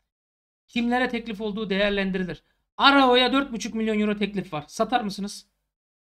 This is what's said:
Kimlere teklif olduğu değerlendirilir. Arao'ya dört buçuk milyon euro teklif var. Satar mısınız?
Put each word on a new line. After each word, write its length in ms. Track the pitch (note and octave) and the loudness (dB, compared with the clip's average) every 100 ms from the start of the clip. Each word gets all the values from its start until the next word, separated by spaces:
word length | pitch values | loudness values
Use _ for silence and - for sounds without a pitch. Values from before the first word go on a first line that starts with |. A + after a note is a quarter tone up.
| _ _ _ _ _ _ _ | _ _ _ _ _ _ _
Kimlere 400 | A#3+ A#3+ B3 B3+ | -4 0 0 0
teklif 320 | A#3 A#3 G3+ | -2 -6 -6
olduğu 300 | A3 G#3 G#3+ | -6 -6 -2
değerlendirilir. 720 | F#3+ G#3 G3+ G3 F#3 F3+ - _ _ _ - | 0 0 0 0 -2 -4 -8 _ _ _ 2
Arao'ya 560 | B3 C#4 C4 B3 B3+ | 4 6 6 6 4
dört 200 | C4+ C#4 | 2 0
buçuk 220 | A3+ A3+ | -6 -6
milyon 260 | A3 A3 G#3+ | -2 0 0
euro 160 | G#3 G#3 | 0 0
teklif 360 | G3+ G3+ F3+ | -2 -4 -6
var. 120 | D3+ - | -8 -10
Satar 320 | - A3 B3 | -4 -2 0
mısınız? 460 | G#3 F#3 G3+ - - _ _ _ _ _ _ | -4 -6 -10 -12 -18 _ _ _ _ _ _